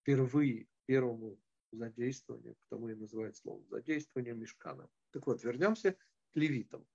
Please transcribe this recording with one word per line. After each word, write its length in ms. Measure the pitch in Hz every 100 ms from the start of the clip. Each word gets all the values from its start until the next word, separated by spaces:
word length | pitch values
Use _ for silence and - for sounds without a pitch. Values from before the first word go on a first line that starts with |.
впервые 680 | - 135 127 143 143 110 - _ -
первому 520 | 135 127 113 110 98 _ _ _
задействованию, 840 | 113 117 113 123 131 - 117 117 110 _
потому 200 | 110 113
и 60 |
называют 420 | 110 107 113 110 -
словом 300 | - 101 101
задействование 640 | 104 123 151 147 - 120
мешкана. 540 | 117 113 - - 135 135 _ _
Так 160 | 143 135
вот, 160 | 120
вернёмся 500 | 117 123 190 220 196
к 440 | 185 _ _ _ -
левитам. 500 | 156 131 104 - -